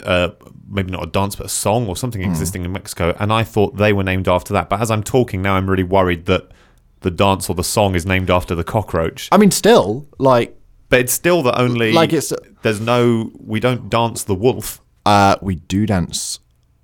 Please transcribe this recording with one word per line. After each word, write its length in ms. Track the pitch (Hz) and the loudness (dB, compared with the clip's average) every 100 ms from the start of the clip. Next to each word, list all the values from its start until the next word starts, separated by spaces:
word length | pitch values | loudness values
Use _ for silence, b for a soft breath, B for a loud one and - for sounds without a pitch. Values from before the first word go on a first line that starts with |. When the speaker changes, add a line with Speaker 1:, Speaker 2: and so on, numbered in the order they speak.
Speaker 1:
uh, 280 | - 90 87 - - - - | -2 0 0 -4 -20 -20 -8
maybe 220 | 98 87 | -6 -4
not 120 | 87 | -6
a 20 | 85 | -4
dance, 300 | 98 98 - | -4 -4 -6
but 100 | - | -8
a 40 | |
song 360 | - 104 117 110 | -4 0 0 -2
or 100 | 87 | -4
something 260 | 127 104 | -6 -4
Speaker 2:
Hmm. 60 | 92 | -4
Speaker 1:
existing 340 | 82 85 95 | -2 -4 -6
in 80 | 90 | -8
Mexico, 420 | 92 - - 87 - | -8 -10 -4 -2 -2
and 120 | 104 | -2
I 120 | 110 | 0
thought 320 | 107 107 101 101 | 0 0 0 2
they 160 | 104 | 2
were 100 | 101 | 2
named 220 | 95 92 92 | 0 -2 0
after 240 | 90 - | 0 0
that. 140 | 101 85 | -4 -2
But 120 | 101 | -2
as 100 | 113 | -2
I'm 120 | 110 | -2
talking 360 | 101 131 117 92 | 0 0 0 -2
now, 120 | 98 | 0
I'm 160 | 95 95 | 0 2
really 140 | 95 | 0
worried 420 | 90 95 90 87 90 | 2 2 2 0 0
that 220 | 90 - b b b _ _ | -2 -2 b b b _ _
the 100 | 95 | -6
dance 380 | 82 101 95 - | 0 2 2 -2
or 60 | |
the 100 | 90 | -4
song 300 | 85 113 101 | -2 0 2
is 100 | 90 | 0
named 260 | 90 92 92 | 0 -2 2
after 240 | 90 - | 0 0
the 100 | 85 | -4
cockroach. 640 | - 110 - 87 82 - - | -2 -4 -2 -2 -4 -6 0
Speaker 2:
I 40 | 190 | 4
mean, 120 | 202 | 4
still, 540 | - 202 226 95 120 - - | 4 4 4 4 -4 -10 -2
like 380 | 135 120 - - - _ _ | 2 2 0 -8 -20 _ _
Speaker 1:
But 120 | 127 | 0
it's 120 | 123 | 2
still 280 | - 170 175 | -2 2 2
the 160 | 123 - | 2 2
only, 340 | 123 120 113 | 0 0 2
Speaker 2:
Like, 200 | 165 160 | 2 2
it's 200 | 156 - - - _ | 0 -2 -8 -10 _
Speaker 1:
there's 180 | 113 104 | -2 -2
no, 500 | 113 120 120 113 110 - | 0 2 2 2 -4 -12
we 220 | 107 110 | -8 -2
don't 280 | 120 123 101 | -2 -2 -2
dance 360 | 117 117 107 | -2 -2 -4
the 100 | - | -4
wolf. 460 | 92 120 98 - - _ _ 104 | 0 0 0 -8 -14 _ _ 2
Speaker 2:
Uh, 300 | 101 98 - | 4 4 2
we 140 | 98 82 | -2 -8
do 300 | - 95 110 | -4 -2 0
dance 520 | 95 80 - - - _ _ _ _ | 0 -2 -6 -10 -12 _ _ _ _